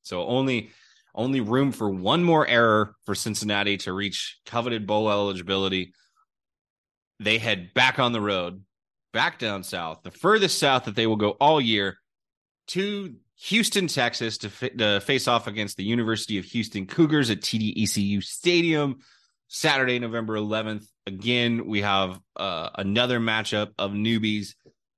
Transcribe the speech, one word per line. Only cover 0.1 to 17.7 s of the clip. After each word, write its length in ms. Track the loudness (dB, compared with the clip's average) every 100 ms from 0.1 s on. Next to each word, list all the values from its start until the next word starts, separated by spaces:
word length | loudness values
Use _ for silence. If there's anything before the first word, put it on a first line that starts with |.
| -6
only, 460 | 0 0 2 -2 -4 _ _ _ _
only 280 | -6 -2 -2
room 280 | 0 2 2
for 200 | 0 -4
one 340 | -2 0 4
more 220 | 6 4 6
error 480 | 4 6 4 2 -6
for 100 | -6
Cincinnati 600 | -4 -4 -4 -2 0 0 -2
to 140 | -4
reach 460 | -4 -4 -6 -10 -12 -6
coveted 400 | -4 -2 -4 0
bowl 240 | 0 2
eligibility. 840 | 2 0 -4 -2 0 0 -2 -4 _ _ _ _ _ _ _ _ _ _ _ _ _
They 160 | 0 0
head 380 | 0 -2 -2
back 240 | 2 4 4
on 140 | 2
the 100 | 2
road, 420 | 0 0 -2 -8 -20 _ _ _ _
back 260 | -2 -2 -2
down 260 | -6 -6
south, 380 | -8 -8 -8 -10
the 80 | -16
furthest 480 | -2 2 4 2 2
south 280 | 4 2 0
that 100 | 0
they 100 | 2
will 100 | 2
go 160 | 0
all 280 | 4 4 4
year, 380 | 2 2 0 -6 _ _ _ _ _ _ -8
to 480 | -4 -4 -4 -10 -16 _ _
Houston, 520 | -2 0 2 0 0
Texas, 500 | 0 0 0 -6 -6
to 100 | -10
fa-, 220 | -8 -8
to 300 | 0 2 2
face 280 | 2 0 2
off 180 | 0 0
against 300 | -6 -8 -4
the 80 |
University 540 | -2 0 0 -2 -2 -6
of 80 | -4
Houston 400 | -6 -4 -6 -6
Cougars 420 | 2 4 4 2
at 140 | 0
T 160 | -2 -2
D 80 | -2